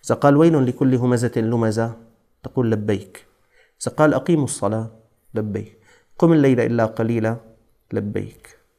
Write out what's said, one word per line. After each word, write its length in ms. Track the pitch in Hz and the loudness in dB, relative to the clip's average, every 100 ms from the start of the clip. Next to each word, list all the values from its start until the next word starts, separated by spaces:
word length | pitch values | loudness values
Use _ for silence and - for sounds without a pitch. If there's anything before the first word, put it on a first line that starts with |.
| - | -4
إذا 100 | 123 | 0
قال: 220 | 143 143 | 4 4
"ويل 280 | 165 156 127 | 4 4 0
لكل 300 | 120 135 127 | 0 0 2
همزة 360 | 123 123 120 117 | 0 0 0 -2
لمزة"، 580 | 110 117 113 107 117 113 - _ _ _ | -2 0 0 -2 -4 -8 -20 _ _ _
تقول: 280 | - - 117 | -8 -2 -2
"لبيك". 540 | 107 104 98 - - _ _ _ _ _ _ | -2 -2 -4 -6 -20 _ _ _ _ _ _
إذا 140 | - - | -10 0
قال: 180 | 151 | 2
"أقيموا 300 | - - 165 | 2 0 0
الصلاة"، 480 | 131 - 101 110 113 - _ _ _ | -2 -4 -4 -4 -8 -14 _ _ _
لبيك. 460 | 117 107 98 104 _ _ _ _ - | -8 -6 -8 -10 _ _ _ _ 0
"قم 140 | 170 | 4
الليل 260 | 160 139 123 | 4 4 2
إلا 260 | 117 117 110 | 0 0 -2
قليلا"، 520 | 113 113 117 110 117 - _ _ _ _ | -2 -2 -2 -2 -4 -10 _ _ _ _
لبيك. 640 | 110 104 104 104 - - - _ | -8 -6 -8 -10 -16 -20 -20 _